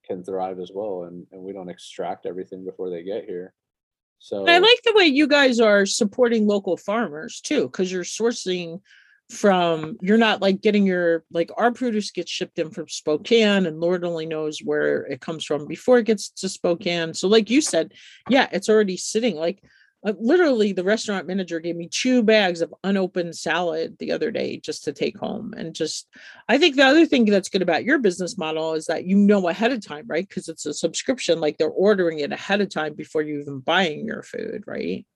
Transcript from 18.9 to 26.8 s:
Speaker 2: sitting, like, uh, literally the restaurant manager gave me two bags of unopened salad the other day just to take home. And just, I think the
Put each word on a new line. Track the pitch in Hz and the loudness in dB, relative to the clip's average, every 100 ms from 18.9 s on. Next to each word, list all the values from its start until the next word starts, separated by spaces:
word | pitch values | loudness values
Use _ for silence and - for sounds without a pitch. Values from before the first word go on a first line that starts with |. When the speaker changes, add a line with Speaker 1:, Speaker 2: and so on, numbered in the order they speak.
| 180 | -2
Speaker 2:
sitting, | - 220 233 151 | -4 -2 -2 0
like, | 170 196 _ _ _ _ | -4 -4 _ _ _ _
uh, | 202 196 | -6 -2
literally | 226 349 330 233 208 | 2 4 4 4 2
the | 185 | 2
restaurant | 180 220 - 190 156 | 0 0 0 -4 -4
manager | 190 180 165 | -4 -4 -6
gave | 170 170 | -6 -8
me | 170 | -6
two | - 254 254 | -2 2 4
bags | 214 220 190 170 | 6 4 4 0
of | 165 - | -6 -4
unopened | 190 196 185 190 175 156 | -2 0 0 -2 -6 -6
salad | 170 160 180 160 160 - | -2 0 0 -2 -6 -8
the | 151 | -6
other | 160 156 | -4 -2
day | 131 127 - | -4 -6 -8
just | - 151 | -10 -8
to | - | -8
take | 139 143 - | -4 -6 -4
home. | 151 151 - - | -8 -8 -10 -10
And | 165 | -12
just, | - 156 - - - - - - | -6 -6 -6 -14 -20 -20 -14 0
I | 262 | 2
think | 339 | 4
the | 262 | 6